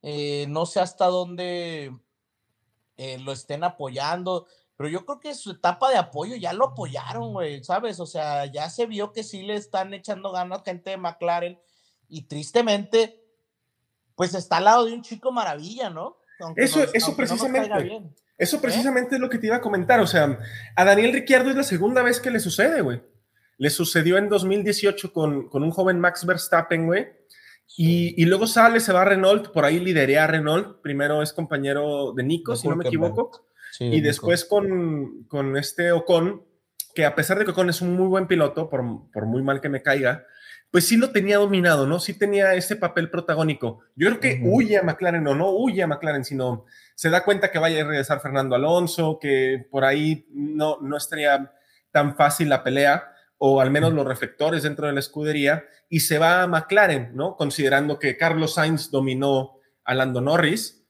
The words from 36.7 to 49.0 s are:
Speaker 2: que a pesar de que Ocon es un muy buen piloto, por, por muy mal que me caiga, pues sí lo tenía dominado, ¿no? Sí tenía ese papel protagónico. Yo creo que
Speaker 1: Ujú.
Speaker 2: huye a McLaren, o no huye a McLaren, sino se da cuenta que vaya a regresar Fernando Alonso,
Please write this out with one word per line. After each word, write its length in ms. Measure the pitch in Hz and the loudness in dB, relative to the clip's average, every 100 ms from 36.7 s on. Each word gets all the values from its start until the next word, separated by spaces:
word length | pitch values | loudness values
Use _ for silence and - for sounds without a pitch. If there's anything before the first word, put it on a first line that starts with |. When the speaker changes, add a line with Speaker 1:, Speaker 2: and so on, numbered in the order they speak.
| _ - | _ -12
Speaker 2:
que 100 | - | 0
a 100 | 151 | 0
pesar 240 | 117 - 196 | 2 -2 0
de 60 | |
que 80 | 202 | 0
Ocon 160 | 175 180 | 0 0
es 100 | 165 | 0
un 140 | 175 | -2
muy 140 | 180 185 | 0 2
buen 180 | 190 185 | 0 0
piloto, 420 | 175 143 - 156 | 2 2 0 -6
por, 140 | 135 123 113 - | -4 -6 -8 -10
por 140 | 110 107 | -6 -2
muy 160 | 120 | -2
mal 180 | 135 139 | 0 -2
que 80 | 147 | -2
me 140 | 135 | -4
caiga, 420 | 147 139 131 151 - - - - _ | 0 2 2 -2 -8 -20 -20 -20 _
pues 140 | 180 170 | 2 4
sí 80 | 226 | 4
lo 140 | 262 | 4
tenía 280 | 220 196 208 | 0 2 2
dominado, 480 | 202 196 175 151 139 | 4 4 4 4 2
¿no? 140 | 170 | 0
Sí 140 | 160 | -4
tenía 400 | - 202 202 196 | -2 0 4 4
ese 220 | 185 180 214 | 2 0 -2
papel 340 | 185 - 165 | -2 -2 -4
protagónico. 680 | 175 170 156 160 143 120 110 _ | -4 -2 0 0 0 -4 -8 _
Yo 140 | - 175 | 0 0
creo 120 | 226 | 2
que 200 | - 127 | 0 0
Speaker 1:
Ujú. 140 | 120 214 | 2 2
Speaker 2:
huye 200 | 226 208 | 4 2
a 40 | |
McLaren, 440 | 180 156 180 170 151 | 2 0 0 0 0
o 60 | |
no 160 | 139 185 | 2 2
huye 320 | 196 254 190 | 2 0 0
a 40 | 175 | -2
McLaren, 380 | 139 160 147 | -2 -2 -4
sino 400 | 127 139 127 117 - - _ - | -4 -4 -4 -4 -10 -20 _ -8
se 140 | 165 | 0
da 140 | 175 | 2
cuenta 260 | 180 196 196 | 2 0 0
que 60 | 165 | 0
vaya 240 | 165 160 | 0 0
a 40 | 151 | 0
regresar 340 | 151 139 143 | -2 -2 -4
Fernando 340 | 143 135 135 123 | -2 -2 0 0
Alonso, 600 | 143 175 175 - | 2 2 0 0